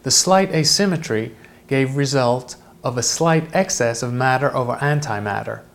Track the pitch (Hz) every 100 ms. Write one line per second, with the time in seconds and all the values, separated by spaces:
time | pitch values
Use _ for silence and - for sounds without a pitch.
0 | 135 - - 190 190 160 147 - 202 175
1 | - 110 120 - - - - 135 131 139
2 | 139 139 120 127 - - - - 131 123
3 | 117 - 165 165 160 185 190 - 117 117
4 | 123 123 131 131 139 131 120 120 143 147
5 | 143 104 104 101 110 113 -